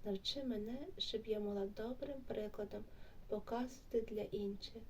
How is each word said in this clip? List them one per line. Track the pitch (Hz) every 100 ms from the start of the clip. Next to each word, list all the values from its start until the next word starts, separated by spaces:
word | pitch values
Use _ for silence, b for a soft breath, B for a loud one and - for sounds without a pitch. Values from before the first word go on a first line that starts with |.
| 403
Навчи | 196 - 285
мене, | 262 214 214 262 339 -
щоб | - 220 220
я | 214
могла | 202 202 196
добрим | 208 226 254 277 269 -
прикладом | 214 214 - 208 208 214 B B B -
показувати | 208 - 233 247 - - 233
для | 226 214
інших | - 208 202 202 - 226